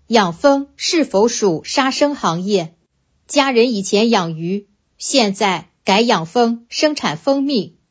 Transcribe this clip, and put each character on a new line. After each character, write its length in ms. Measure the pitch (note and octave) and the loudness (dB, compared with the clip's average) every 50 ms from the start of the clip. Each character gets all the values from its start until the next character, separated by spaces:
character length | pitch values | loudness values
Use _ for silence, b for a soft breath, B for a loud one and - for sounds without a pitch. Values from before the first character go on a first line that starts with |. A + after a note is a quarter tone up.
| _ | _
养 260 | - A3+ A3 G3 E3+ E3 | 0 2 2 2 0 0
蜂 340 | - - C#4 C#4 C#4 C#4 - _ | 2 4 4 4 2 0 -6 _
是 300 | - - - F4 D#4+ C4+ | -8 -6 -2 0 0 0
否 220 | - - G3 A3 | 0 2 2 2
属 360 | A#3 - - A3 F#3+ D#3+ D3 - | 2 0 0 0 0 0 -2 -6
杀 280 | - - C#4+ C4 C4+ | -4 -2 -2 -2 0
生 240 | B3 - D4 D4 C#4+ | 0 0 0 0 0
行 260 | - - F3 E3 F3 | -2 -2 -2 -2 -2
业？ 340 | F#3 G#3 G#3 F#3 E3 E3 _ _ _ _ _ _ _ _ _ _ _ | -2 -2 -2 -2 -2 -4 _ _ _ _ _ _ _ _ _ _ _
家 240 | - - C#4+ C4+ C4+ | -2 0 0 0 2
人 200 | B3+ A3+ A#3 C4 | 2 2 2 2
以 100 | A3+ G3 | 0 -4
前 280 | F#3+ - G3+ G3+ A3+ A#3 | -2 0 0 2 2 2
养 280 | A3+ G3 E3+ E3 D#3+ | 2 0 0 -2 -6
鱼， 300 | D#3+ E3 F3 G3 G3+ - _ _ _ _ _ _ | -6 -6 -6 -6 -6 -8 _ _ _ _ _ _
现 360 | - - - - C4 A3 G3+ G3 | -14 -8 -2 0 0 0 0 0
在 360 | - G#3+ G3 F3+ D#3 - _ _ _ _ | 0 -2 -2 -2 -4 -8 _ _ _ _
改 180 | - F#3+ A3 | 0 2 2
养 240 | A#3+ A#3+ G#3+ E3 E3 | 2 2 0 0 -2
蜂 420 | - - B3 A#3 A#3 A#3 A#3 - _ | -2 0 0 0 0 0 -4 -10 _
生 260 | - - D#4 D4+ D4+ | -4 -2 -2 -2 -2
产 220 | - - E3+ D3+ | -2 -4 -6 -6
蜂 260 | D#3+ - C#4 C#4 C#4+ C4+ | -4 -2 -2 0 0 0
蜜， 340 | C#4+ C#4+ G#3 E3+ F3 - _ _ _ | -2 -2 -2 -4 -6 -10 _ _ _